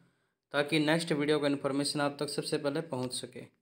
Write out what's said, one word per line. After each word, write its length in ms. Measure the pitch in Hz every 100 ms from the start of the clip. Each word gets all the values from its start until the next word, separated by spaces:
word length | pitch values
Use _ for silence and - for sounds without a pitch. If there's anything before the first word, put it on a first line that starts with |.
| _ _ _ _ _
ताकि 240 | 143 147 160
नेक्स्ट 340 | 151 170 170
वीडियो 260 | 147 147 151
का 60 | 143
इन्फॉर्मेशन 540 | 139 139 139 143 151
आप 160 | 143 143
तक 80 | 147
सबसे 300 | - - 151
पहले 220 | 143 151
पहुंच 300 | 160 127 127
सके। 280 | - 123 123 123 _